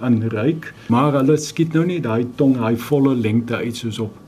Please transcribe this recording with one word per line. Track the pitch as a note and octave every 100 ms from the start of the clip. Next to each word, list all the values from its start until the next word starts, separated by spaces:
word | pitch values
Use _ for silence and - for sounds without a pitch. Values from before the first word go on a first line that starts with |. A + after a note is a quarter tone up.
inruik, | B2 A2 A2 A2 C3 D#3+ - - -
maar | A#2+ D3
hulle | C#3 C3+ D3
skiet | - - D#3+
nou | D#3+ F3
nie | F3
daai | A#2+ A#2 A#2+
tong, | - C#3 B2+
daai | A2+ A#2
volle | - C#3+ C3+
lengte | B2 G#2+ A2+ A#2 A2+
uit | A#2 A2
soos | A#2 G#2
op, | G#2 -